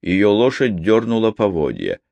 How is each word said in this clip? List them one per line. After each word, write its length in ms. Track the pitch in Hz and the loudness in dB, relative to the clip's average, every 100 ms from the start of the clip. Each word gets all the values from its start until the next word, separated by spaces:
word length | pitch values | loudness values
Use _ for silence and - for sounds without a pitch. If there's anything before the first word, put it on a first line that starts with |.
Ее 320 | 82 92 104 | -2 2 2
лошадь 480 | 104 123 135 131 95 | 4 2 0 -2 -2
дернула 480 | 85 110 113 113 113 | 2 0 2 0 -2
поводья. 680 | 107 104 87 73 52 50 - _ | 0 -2 0 -4 -4 -6 -8 _